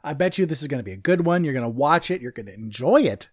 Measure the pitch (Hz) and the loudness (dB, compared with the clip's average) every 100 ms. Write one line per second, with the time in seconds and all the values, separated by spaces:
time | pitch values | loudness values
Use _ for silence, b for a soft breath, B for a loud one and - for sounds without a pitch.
0 | 147 143 180 185 175 151 143 135 98 95 | -8 -2 0 0 -2 -2 -6 -6 -8 -6
1 | 165 180 170 180 160 131 117 117 143 165 | 0 2 2 2 0 0 -4 0 2 2
2 | - 185 120 - 104 98 110 104 135 277 | 0 -6 -6 -12 -14 -12 -12 -2 4 6
3 | 202 101 - | 4 -2 -12